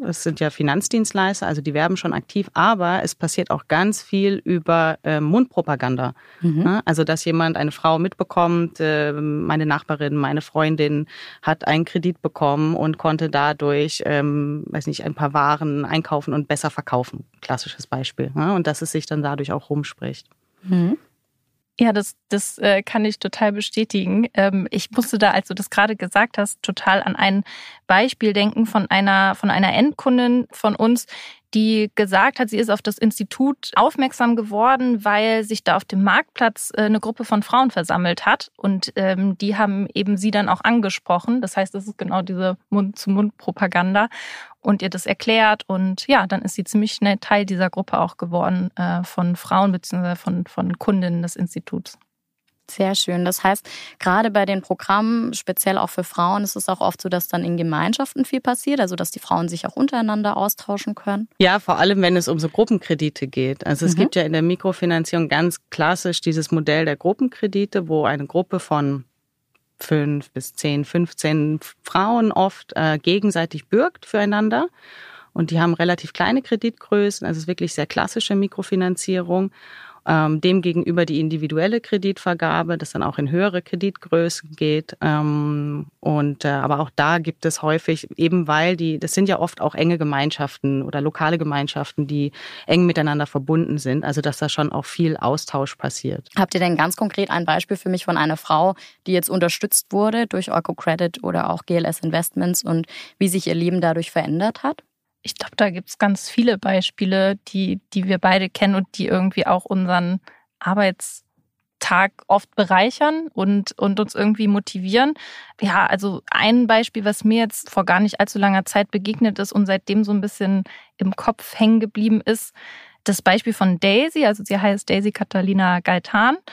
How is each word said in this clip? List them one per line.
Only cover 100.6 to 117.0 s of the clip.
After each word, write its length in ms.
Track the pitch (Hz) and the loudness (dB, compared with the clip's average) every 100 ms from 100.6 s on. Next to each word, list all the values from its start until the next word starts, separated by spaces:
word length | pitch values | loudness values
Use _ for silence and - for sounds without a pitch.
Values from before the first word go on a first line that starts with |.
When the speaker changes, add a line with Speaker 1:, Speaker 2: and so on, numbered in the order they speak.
| 165 - - 165 175 - | -2 -6 -2 0 -2 -4
Speaker 2:
oder 280 | - 170 - | -4 -2 -2
auch 160 | 170 - | -4 -2
G 100 | 170 | -2
L 80 | |
S 160 | 165 165 | 0 -4
Investments 640 | 165 165 170 - 175 175 | -2 -2 -2 -2 -2 0
und 220 | - 165 165 - - - | 0 0 -2 -10 -12 -2
wie 100 | 196 | 0
sich 180 | 185 170 | 0 -2
ihr 60 | |
Leben 280 | 165 175 180 | 0 0 2
dadurch 280 | 170 165 165 | 0 0 -2
verändert 520 | 165 147 160 214 - | -2 -2 0 -2 -2
hat? 200 | 269 320 - _ _ _ | -6 -6 -10 _ _ _
Speaker 3:
Ich 120 | - | -12
glaub, 200 | - - | -10 -8
da 140 | - 208 | -2 -2
gibt's 300 | 180 - - | -2 -10 -2
ganz 320 | 202 196 - | 0 0 -2
viele 260 | - 240 202 | 0 2 2
Beispiele, 800 | 196 190 185 - 190 190 190 202 - | 2 0 0 -2 0 2 2 0 -6
die, 300 | 190 185 190 - | -4 -2 -4 -4
die 160 | 196 185 | -4 0
wir 80 | 185 | 2
beide 320 | 190 190 185 | 4 4 2
kennen 260 | - 202 | 0 2
und 120 | 196 185 | 2 0
die 100 | - | -2
irgendwie 420 | - 185 190 190 - | 0 2 2 0 2
auch 200 | 185 - | 2 2
unseren 520 | 190 185 180 175 185 - - _ - | 0 2 2 2 -2 -6 -20 _ -8
Arbeitstag 1500 | - 196 196 190 - - _ _ _ _ _ - - 180 196 - - | -2 2 2 0 -8 -14 _ _ _ _ _ -8 0 2 2 0 0
oft 300 | 202 - - | 0 0 -2
bereichern 720 | 196 185 220 - 302 320 330 | 2 4 2 2 0 0 -4
und, 440 | - 190 202 196 - | -2 2 2 0 -2
und 220 | 202 196 | -2 0
uns 140 | 208 | -2
irgendwie 340 | - 208 214 214 | 0 0 2 2
motivieren. 640 | 202 - 190 185 226 277 311 - - - - | 0 -2 -6 0 2 2 0 -8 -18 -20 -4
Ja, 240 | 202 190 | 0 2
also 380 | 190 190 196 185 - | 2 2 -2 -4 -4
ein 360 | - 220 240 233 | 0 4 4 6
Beispiel, 380 | 226 240 220 | 4 2 -2